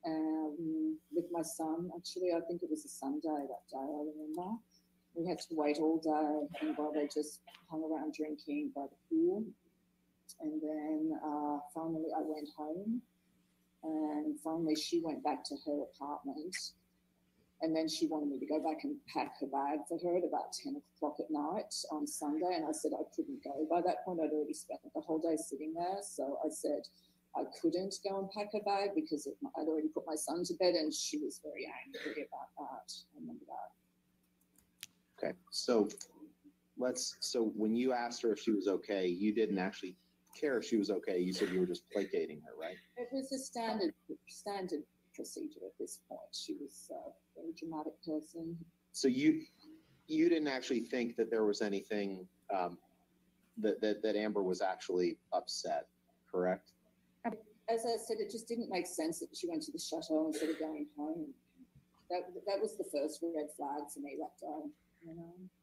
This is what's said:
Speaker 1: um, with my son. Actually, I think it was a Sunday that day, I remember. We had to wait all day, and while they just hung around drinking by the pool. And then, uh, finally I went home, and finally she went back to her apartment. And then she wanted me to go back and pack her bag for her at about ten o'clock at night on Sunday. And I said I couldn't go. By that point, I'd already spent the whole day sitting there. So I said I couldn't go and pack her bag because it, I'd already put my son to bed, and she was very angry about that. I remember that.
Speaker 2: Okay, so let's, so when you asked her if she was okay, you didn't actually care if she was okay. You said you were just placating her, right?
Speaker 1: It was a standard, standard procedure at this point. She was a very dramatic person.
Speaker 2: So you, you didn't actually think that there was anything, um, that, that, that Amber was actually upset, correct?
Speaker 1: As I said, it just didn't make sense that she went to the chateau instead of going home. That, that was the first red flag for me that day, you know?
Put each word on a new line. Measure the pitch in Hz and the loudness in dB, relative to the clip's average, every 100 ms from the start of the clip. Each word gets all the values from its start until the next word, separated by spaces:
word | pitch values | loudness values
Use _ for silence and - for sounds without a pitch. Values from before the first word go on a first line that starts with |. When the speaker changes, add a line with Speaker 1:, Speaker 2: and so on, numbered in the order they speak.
| 170 | 0
Speaker 1:
um, | 156 156 156 156 - 160 160 156 156 _ | 0 2 2 -2 -2 -2 0 0 -2 _
with | 285 170 | -2 0
my | 170 | -2
son. | 156 - 160 160 175 170 | -4 -2 -2 0 -2 -6
Actually, | - 180 180 | -8 -2 2
I | 170 165 | 2 0
think | 175 | -4
it | 170 | -2
was | 156 | -4
a | 143 | -4
Sunday | - 135 147 156 | -6 -2 -2 0
that | 151 135 - - | -2 -2 -8 -8
day, | 135 | -6
I | 139 147 151 | -4 -4 -4
remember. | 151 156 160 180 233 - _ _ _ _ | -6 -6 -4 -4 -6 -8 _ _ _ _
We | 170 170 | -4 -2
had | 156 | -2
to | - | -2
wait | 160 147 151 | 2 4 6
all | 156 160 | 4 4
day, | 160 151 151 151 147 - 156 | 4 4 4 2 0 -2 -2
and | 147 | 0
while | 151 | 0
they | 151 147 | 2 2
just | 151 151 - - - - | 0 -2 -6 -18 -20 -8
hung | 160 156 | -4 0
around | 156 147 | 0 -2
drinking | 151 151 151 - 147 147 143 | -2 -4 -4 -4 -2 -2 -4
by | |
the | 139 - _ 330 | -8 -10 _ 4
pool. | - 415 - - _ _ _ _ _ _ - - | 6 4 -2 -8 _ _ _ _ _ _ -20 -8
And | 160 151 | -4 -2
then, | 151 156 151 156 160 151 | -2 -2 0 2 2 0
uh, | 156 147 147 147 - | 0 0 2 0 -2
finally | 165 165 160 160 | -6 -2 -2 0
I | 156 | 0
went | 156 151 147 - | 0 -2 -6 -8
home, | 151 170 214 240 - _ _ _ _ _ _ _ | -6 -4 -2 -2 -4 _ _ _ _ _ _ _
and | - 156 151 151 302 - | -2 0 2 0 0 -2
finally | 160 - 330 151 | -2 0 2 2
she | - 170 | 2 0
went | 330 135 | 2 0
back | 151 135 - | 0 0 -4
to | 139 | -6
her | - 147 | -2 -2
apartment. | 131 - 143 147 139 143 160 190 - - _ _ _ _ _ _ _ _ | -2 -6 -6 -4 -6 -6 -6 -6 -8 -12 _ _ _ _ _ _ _ _
And | 160 | 2
then | 160 160 | 2 2
she | - 156 | 0 0
wanted | 156 147 | 2 0
me | 135 | -2
to | 135 | 0
go | 151 | 2
back | 160 156 | 2 0
and | 143 147 - | -4 -6 -4
pack | 151 127 - | -2 -2 -4
her | - | -2
bag | 139 139 151 - | 0 2 0 -2
for | 170 | -2
her | 175 180 | 2 4
at | |
about | - - - | 4 0 -2
ten | - 139 143 | -6 -6 -6
o'clock | - _ 151 - | -8 _ -2 -2
at | 151 | -2
night | 151 147 196 - - - | 0 2 0 -2 -6 -4
on | 156 147 | -2 -2
Sunday. | - 151 156 180 | -2 0 2 2
And | 175 151 | 2 0
I | |
said | 156 - | 0 0
I | - - - | -2 -4 -4
couldn't | - 135 | -4 -4
go. | 139 139 156 | -6 -2 2
By | 170 | 4
that | 175 - | 4 2
point, | 196 175 | 0 0
I'd | 151 | 2
already | 151 151 | 2 0
spent | - - 139 - | -4 -6 -10 -6
the | 151 | -8
whole | 156 160 | 0 2
day | 165 156 | 4 2
sitting | 160 139 156 | 0 -6 -4
there. | 165 175 196 | -2 -2 -2
So | - - 135 139 | -4 -4 -2 0
I | 151 | -2
said | - 143 147 - - _ _ _ | 0 0 0 -2 -18 _ _ _
I | 151 160 - | -4 -4 2
couldn't | 165 175 196 - 196 | 2 2 -2 -4 -2
go | 196 | -2
and | 190 | -2
pack | 208 208 | -4 -2
her | 208 | -2
bag | 208 196 202 | 2 2 2
because | 202 - 147 - | 0 0 -2 -4
it, | - 285 - | -6 -6 -2
I'd | 160 | 0
already | 156 156 | 2 2
put | - 165 | -2 -4
my | 160 | -4
son | - 165 | -2 -2
to | 175 | -2
bed, | 165 180 | 4 4
and | 170 156 | 6 2
she | 143 - 151 | 0 -2 -2
was | 143 - | -2 -6
very | 151 - - - - | -10 -8 -8 -8 -12
angry | - - - - | -8 -6 -4 -6
about | 139 135 - | -8 -12 -10
that. | 139 127 - - - - | -10 -10 -10 -14 -14 -14
I | |
remember | - - - | -12 -12 -12
that. | 135 - _ _ _ _ _ _ _ _ - _ _ - _ _ - | -10 -10 _ _ _ _ _ _ _ _ -20 _ _ -16 _ _ -4
Speaker 2:
Okay, | - - - | -4 -4 -6
so | - - 117 101 - - - - _ - _ _ - | -4 4 6 6 0 -14 -18 -20 _ -20 _ _ -2
let's, | 127 123 - - | 0 0 -4 -4
so | - 123 110 104 | -2 2 2 4
when | 110 | 4
you | 117 131 | 4 4
asked | 123 120 120 | 2 0 0
her | 117 | 2
if | 101 | 2
she | - | 4
was | 104 95 | 4 4
okay, | 92 - 101 92 | 2 2 2 2
you | 87 104 | 4 4
didn't | 107 107 95 | 4 4 4
actually | 92 - 92 92 _ _ _ - | 0 -2 -10 -12 _ _ _ -2
care | 151 123 | 2 2
if | - | 4
she | 113 | 2
was | 98 | 4
okay. | 92 - 90 | 2 2 2
You | 92 | 2
said | 90 98 | 2 2
you | 92 | 4
were | 90 | 2
just | 87 _ | 2 _
placating | 104 95 92 78 76 | -2 2 0 0 -4
her, | - 57 | -12 -8
right? | 170 - - - | -8 -8 -14 -10
Speaker 1:
It | 240 | -4
was | 269 262 | -4 -2
a | 269 | -6
standard, | - 240 226 214 175 - - - - | -6 -4 0 2 0 -2 -12 -12 -12
standard | - 202 202 185 147 - _ _ | -10 -6 -4 -2 -4 -6 _ _
procedure | - - - - - | -12 -10 -8 -8 -8
at | 95 - | -14 -8
this | - - _ | -8 -8 _
point. | - - | -12 -10
She | - - 143 | -10 -6 -6
was | - - - | -8 -12 -12
a | - - - _ 165 | -10 -10 -14 _ -12
very | 165 165 | -10 -8
dramatic | 165 156 156 - | -6 -6 -6 -8
person. | 170 156 156 165 165 170 - _ _ | -4 -4 -4 -8 -6 -8 -12 _ _
Speaker 2:
So | - 135 | 4 4
you, | 127 151 160 - _ - - _ - - | 8 6 6 0 _ -20 -20 _ -20 -2
you | 156 170 | 4 6
didn't | 165 147 | 6 4
actually | 131 - 123 | 0 2 2
think | - 127 117 117 | 2 0 0 2
that | 110 | 2
there | 113 107 | 6 6
was | 104 | 4
anything, | 107 98 - 107 101 95 92 _ - | 2 2 0 0 0 -2 -10 _ -2
um, | 98 87 87 _ _ _ _ _ _ _ - | 0 0 -2 _ _ _ _ _ _ _ 0
that, | 107 - | 2 4
that, | 107 104 | 2 2
that | 110 104 | 2 2
Amber | 107 101 | 2 2
was | 92 90 | 2 2
actually | 95 92 - 90 87 80 _ | 2 0 0 4 4 2 _
upset, | 92 - - 82 76 - _ _ _ _ | -2 -2 -6 -2 -2 -2 _ _ _ _
correct? | 92 90 92 - _ _ _ _ _ | 2 4 2 -2 _ _ _ _ _
Speaker 1:
As | 240 220 - - - 226 240 | -4 -4 -12 -12 0 0 2
I | 226 - | -2 -2
said, | 220 | -2
it | 208 | -2
just | 226 - | -4 -4
didn't | 233 220 | -4 0
make | 185 170 | -2 -2
sense | - 160 170 | -2 -2 -2
that | - | -6
she | - 170 | -4 -2
went | 160 | -2
to | 151 | -4
the | 160 | -8
chateau | - 160 160 156 160 | -4 -4 2 2 2
instead | 151 156 | 0 0
of | 156 | 0
going | 156 151 147 | -4 -4 -8
home. | - 147 165 151 131 _ _ - - _ _ _ | -6 -6 -4 -6 -10 _ _ -20 -20 _ _ _
That, | 180 180 180 202 | -6 -4 -6 -2
that | 196 | 0
was | 214 - | 0 -2
the | 170 | -4
first | 147 151 - | 0 -2 -2
red | 170 160 147 - | -2 -2 -4 -6
flag | 143 147 147 | -4 -4 -6
for | 147 | -10
me | 139 139 | -8 -8
that | 147 - | -8 -8
day, | 302 - 147 - _ _ 170 | -8 -6 -8 -12 _ _ -16
you | 165 | -14
know? | 170 180 185 _ | -14 -16 -18 _